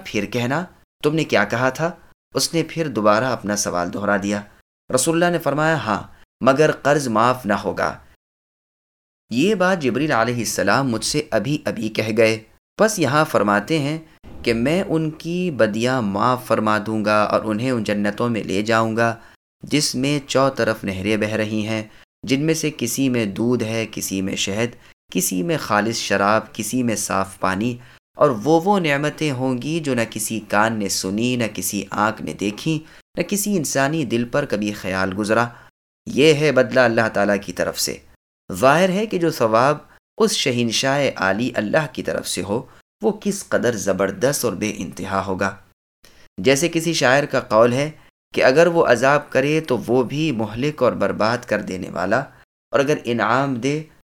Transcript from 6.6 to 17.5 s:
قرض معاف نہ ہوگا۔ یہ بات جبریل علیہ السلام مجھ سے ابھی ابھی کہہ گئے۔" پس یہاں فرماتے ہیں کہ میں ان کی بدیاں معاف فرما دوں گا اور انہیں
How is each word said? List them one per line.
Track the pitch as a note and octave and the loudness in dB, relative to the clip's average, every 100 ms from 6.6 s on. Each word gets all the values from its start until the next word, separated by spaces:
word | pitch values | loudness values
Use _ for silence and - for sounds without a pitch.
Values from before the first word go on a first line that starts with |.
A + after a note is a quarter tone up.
| D#3 | 2
قرض | C3+ C3+ D3 C3+ | 2 0 2 2
معاف | G#2+ A#2+ B2+ G2+ | 2 2 2 -2
نہ | |
ہوگا۔ | G2 G2+ F#2 E2+ - - _ _ _ _ _ _ _ _ _ _ _ _ | -2 -2 -2 -4 -4 -16 _ _ _ _ _ _ _ _ _ _ _ _
یہ | A#2 F3+ | 0 0
بات | G#3 F#3 F#3+ | 2 2 2
جبریل | C3 A2 D#3 | 0 0 0
علیہ | A#2+ A2+ A#2+ | 2 0 -2
السلام | G#2 - F#2+ A#2 C#3 | -4 -2 2 2 2
مجھ | A2 | -2
سے | - D3 - | -2 -4 -2
ابھی | A2+ A#2 D3 | -2 -2 -4
ابھی | G#2 G2+ A2 | -4 -4 -4
کہہ | A2 A2 A2+ | -4 -2 2
گئے۔" | A2 A2 - _ _ - | 2 2 -6 _ _ 0
پس | G#3+ G#3 | 0 2
یہاں | C3+ D3 | 0 2
فرماتے | D#3 A2 G#2 G2+ - D#3+ | 2 2 4 2 2 -2
ہیں | C#3 D#3+ - _ - - | -2 -6 -10 _ -20 -6
کہ | A#2 | -2
میں | A#2 B2+ F3 F#3+ | 0 2 0 0
ان | D#3+ D#3 | -2 -2
کی | D#3 E3 F3 F3+ | -6 -6 -4 -4
بدیاں | B2 A2 G#2+ A#2+ C3 | 0 0 2 0 0
معاف | G#2 G2 A#2 B2 B2 | 0 0 0 0 0
فرما | A2 A2 G#2+ G#2 | 0 2 0 0
دوں | A2 | -2
گا | G#2 G#2+ | 2 2
اور | G#2 G#2 | 4 2
انہیں | A2 | 0